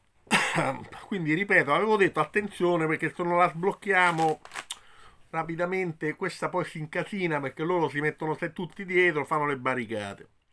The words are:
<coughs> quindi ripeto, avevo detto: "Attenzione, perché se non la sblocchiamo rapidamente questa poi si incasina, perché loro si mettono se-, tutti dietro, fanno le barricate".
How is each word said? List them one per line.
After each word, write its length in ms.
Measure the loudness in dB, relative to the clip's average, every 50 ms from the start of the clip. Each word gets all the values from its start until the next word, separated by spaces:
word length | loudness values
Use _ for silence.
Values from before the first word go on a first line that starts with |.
| _ _ _ _ _
<coughs> 840 | 0 0 0 0 0 0 0 0 -2 -2 -6 -8 -16 -18 -18 -10
quindi 280 | -6 -4 -4 0 0 0
ripeto, 380 | 0 2 4 4 4 6 6 2
avevo 240 | 2 4 2 4
detto: 240 | 4 4 4 4 0
"Attenzione, 680 | -2 0 0 -2 -2 -2 -4 0 2 2 4 4 2
perché 260 | 0 0 0 -2 -4 -4
se 80 | -2 -2
non 160 | 0 4 4
la 120 | 4 4
sblocchiamo 880 | 2 0 -2 -2 -2 -2 -4 0 4 4 4 4 4 4 2 0 0 -2 _ -16 -14 -14 -12 -12 -14 -14 -14 -20 -20 -20 -20 -20 -20 _ -20 -8
rapidamente 840 | -6 -6 -4 -4 -2 -2 -2 -2 0 -2 -2 -2 -4 -4 -4 -4 -4
questa 340 | -2 -4 -6 -4 -4 -6 -2
poi 160 | -2 -2 -2
si 140 | -2 -6 -10
incasina, 640 | -10 -6 -4 -4 -4 -4 -4 -2 -2 0 0 0
perché 220 | -2 -4 -6 -4 -2
loro 240 | 0 2 2 2 0
si 120 | 0 0
mettono 340 | -2 -2 -2 -2 -4 -4 -4
se-, 180 | -4 -6 -8 -6
tutti 320 | -8 -10 -10 -8 -12 -10
dietro, 400 | -2 2 4 4 4 2 0 -2
fanno 220 | 0 0 0 0
le 100 | 0 -2
barricate". 720 | -2 -2 -2 -2 -2 -2 -4 -4 -6 -6 -8 -10 -12 -16 -20 _ _ _ _